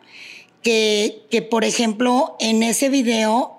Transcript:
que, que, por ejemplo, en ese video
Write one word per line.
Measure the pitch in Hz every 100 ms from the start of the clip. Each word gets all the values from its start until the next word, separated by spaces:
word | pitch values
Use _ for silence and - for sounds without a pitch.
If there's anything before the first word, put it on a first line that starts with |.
| - - - - - _
que, | 233 226 214 208 214 - -
que, | 226
por | 220 226
ejemplo, | 220 - 233 214 247 247 320 -
en | 226 220
ese | 226 220 277
video | 277 233 226 220 233 311